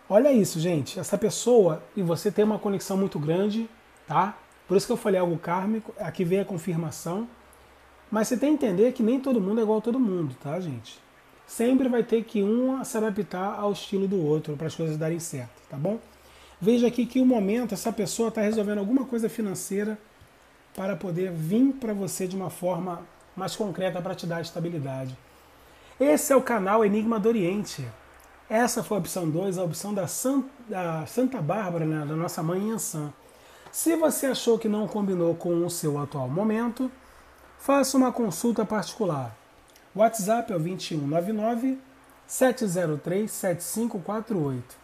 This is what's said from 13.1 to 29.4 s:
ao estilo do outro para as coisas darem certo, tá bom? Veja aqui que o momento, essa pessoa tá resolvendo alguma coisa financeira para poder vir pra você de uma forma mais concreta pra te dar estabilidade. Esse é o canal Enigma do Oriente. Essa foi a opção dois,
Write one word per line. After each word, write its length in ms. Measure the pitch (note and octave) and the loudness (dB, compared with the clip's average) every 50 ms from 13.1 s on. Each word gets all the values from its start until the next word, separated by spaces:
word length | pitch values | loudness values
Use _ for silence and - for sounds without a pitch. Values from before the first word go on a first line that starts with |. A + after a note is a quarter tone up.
| F#3+ G#3+ F3+ - - F3+ F#3 G3+ G#3+ G3+ | -2 -2 -4 -4 -4 -4 -4 -4 -4 -2
ao 140 | G#3 G#3 G3 | -2 -2 -2
estilo 360 | - - - G3+ F#3+ G3 F#3+ | -2 -4 -4 -2 0 0 0
do 120 | G3+ F#3+ | 0 2
outro 360 | D#3 D3 D3+ D#3 D#3 D3+ D3 | 2 2 2 0 0 -4 -6
para 100 | C#3+ D#3+ | -6 -6
as 80 | C#3+ - | -6 -4
coisas 220 | - E3 D#3+ D#3 | -4 -4 -2 -2
darem 240 | D3+ D#3+ D#3 E3+ E3 | -2 -2 -2 -2 -4
certo, 420 | - - - C3 A#2+ A2+ - - - - | -6 -8 -8 -8 -10 -12 -14 -20 -18 -12
tá 80 | D#3 | -8
bom? 220 | C#3 D3 F#3+ A3 A#3 - - - - - - - - - - - - | -4 -2 -2 -2 -4 -6 -12 -20 -20 -20 -20 -20 -20 -20 -20 -12 0
Veja 280 | F3 G#3+ B3 A#3+ A#3+ A3+ | 2 4 4 6 4 4
aqui 180 | A#3 B3 A#3 | 2 0 -2
que 140 | A#3+ - C4 | 0 2 4
o 60 | B3+ | 4
momento, 480 | B3+ B3+ A3 G3 F#3+ G#3+ B3 B3 - G3 | 6 6 4 2 2 0 0 -2 -2 -4
essa 180 | - - A#3 G3+ | -4 -4 -4 -2
pessoa 380 | A3 G3 E3 - - A3+ A3 | -2 -2 -2 -2 -2 -2 -2
tá 100 | A3 A3 | 0 0
resolvendo 380 | G#3 G#3+ A3 A3 G3 G3+ G#3 G#3 | 0 2 2 0 0 0 -2 -2
alguma 260 | G3 G3+ C4 C4+ B3 | 0 2 2 2 2
coisa 240 | - A#3+ A3+ A3+ G#3 | 0 -2 -2 -2 -2
financeira 720 | - - A3 G3 F3+ - - - F#3+ G3+ G#3 G#3+ G#3+ - - - _ - - - - _ _ _ _ _ _ _ - | -2 -4 -4 -4 -4 -6 -6 -4 -4 -2 -2 -2 -4 -8 -10 -18 _ -20 -20 -20 -20 _ _ _ _ _ _ _ -10
para 220 | - F#3+ G#3 G3 | -6 -6 -4 -4
poder 340 | D#3+ G3+ F#3 E3 F3+ F#3+ F#3+ | -4 -4 -4 -2 -2 -2 -2
vir 420 | E3+ D#3+ D#3 D#3+ G#3 A#3 C4+ C#4 C4 | -4 -4 -2 2 4 4 4 4 2
pra 180 | C4+ A#3+ G#3+ G#3 | 0 -4 -4 -4
você 340 | G3 G3 - - - F#3+ | -4 -4 -6 -4 -4 -4
de 100 | F3+ F#3+ | -4 -4
uma 140 | F#3+ F#3 D#3+ | -6 -6 -6
forma 520 | - - F3+ F3+ F3+ E3 F#3 F#3 E3+ F3 - - - - - - - | -6 -4 -2 -2 -2 -2 -4 -6 -8 -10 -12 -16 -20 -20 -20 -18 -10
mais 180 | F3+ F#3+ - - | -8 -8 -6 -4
concreta 460 | - G#3+ G3 - F3+ F#3 F#3 E3+ F3+ | -4 -4 -4 -4 -2 -2 -2 -2 -4
pra 140 | E3+ F#3 F3+ | -6 -6 -6
te 120 | - - | -6 -6
dar 140 | E3 E3+ E3 | -6 -6 -6
estabilidade. 760 | D#3+ - - F3 E3 F3 E3+ D3+ C3+ C3+ C3 C3 C3+ C3 B2+ - - - - - - - - - - - - - - - - - | -6 -8 -6 -6 -6 -4 -4 -6 -6 -6 -6 -8 -8 -10 -10 -14 -18 -20 -20 -20 -20 -20 -20 -20 -20 -20 -20 -20 -20 -12 -2 2
Esse 340 | C4 D4 D4+ - - - C#4 | 4 4 4 4 4 4 4
é 40 | |
o 60 | B3+ C4 | 4 4
canal 420 | - A#3+ G#3+ F#3 G3 G#3 A3+ A3 | 2 0 0 2 2 4 4 4
Enigma 340 | G3 G3+ A3 G#3+ A3+ A3+ G#3+ | 4 4 2 2 0 0 2
do 100 | F#3+ A3+ | 2 2
Oriente. 580 | A#3 A3 E3+ E3+ G3+ G#3+ E3+ - - - B2+ A#2 - - - - - - - - - - - - | 2 2 2 0 0 -2 -4 -6 -8 -10 -10 -10 -12 -14 -20 -20 -20 -20 -20 -20 -20 -20 -6 -2
Essa 340 | G#3+ A3+ B3 - - A#3 F3 | 0 2 2 2 0 -2 -4
foi 140 | - G#3+ | -2 -4
a 40 | F#3+ | -4
opção 300 | D#3+ - - F#3 E3+ D#3 | -4 -4 -4 -4 -2 -2
dois, 260 | D3 E3+ | -2 0